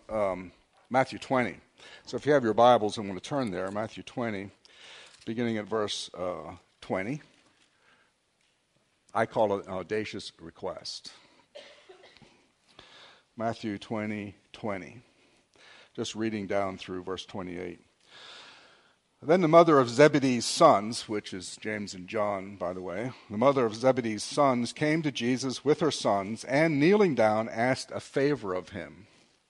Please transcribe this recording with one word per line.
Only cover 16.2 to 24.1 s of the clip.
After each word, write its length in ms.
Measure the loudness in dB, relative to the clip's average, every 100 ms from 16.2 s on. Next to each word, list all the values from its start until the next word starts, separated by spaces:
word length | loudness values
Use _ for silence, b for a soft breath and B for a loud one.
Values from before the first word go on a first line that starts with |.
| -4 -4 -2
down 320 | -2 -2 -6
through 240 | -10 -10
verse 240 | -8 -10 -10
twenty-eight. 540 | -12 -10 -10 -10 -14 _ _ B B B B B B B B B B _ _
Then 200 | 0 2
the 80 | 8
mother 320 | 8 10 8
of 100 | 6
Zebedee's 560 | 6 6 8 2 0 -2
sons, 640 | 6 8 8 2 -6 -6
which 260 | -6 -6
is 220 | -10 -12 -12
James 360 | -8 -8 -8
and 140 | -12 -8
John, 480 | -2 -2 -2 -8
by 180 | -8 -6
the 80 | -6
way, 300 | -8 -6 -8 -10 -10
the 80 | 2
mother 300 | 4 4 0
of 80 |
Zebedee's 480 | 2 2 2 0